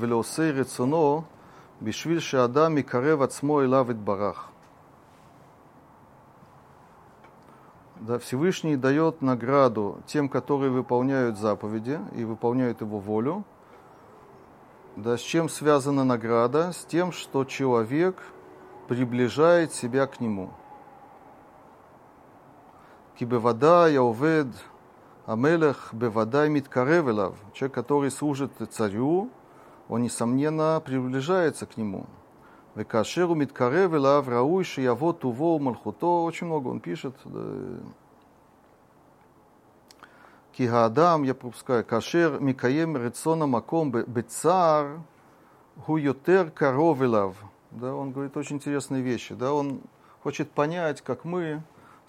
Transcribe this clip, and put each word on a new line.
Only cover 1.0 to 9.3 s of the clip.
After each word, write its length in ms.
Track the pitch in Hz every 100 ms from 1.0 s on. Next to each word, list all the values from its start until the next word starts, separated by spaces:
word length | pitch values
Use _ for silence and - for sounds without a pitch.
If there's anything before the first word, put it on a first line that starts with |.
| 143 156 160 - - - - -
бишвиль 400 | 110 - 156 165
шеадам 600 | - 131 123 139 160 147
икарев 420 | 120 123 143 156
ацмо 420 | 131 - 143 147
элав 260 | 131 131 120
Йитбарах». 600 | 110 104 98 101 - - - - - - - - - - - - - - - - - - - - - - - - - - - - - - - - - - - - -
Да, 160 | 110 120
Всевышний 600 | - 127 180 - 160 139
даёт 440 | 131 147 160 160
награду 800 | 131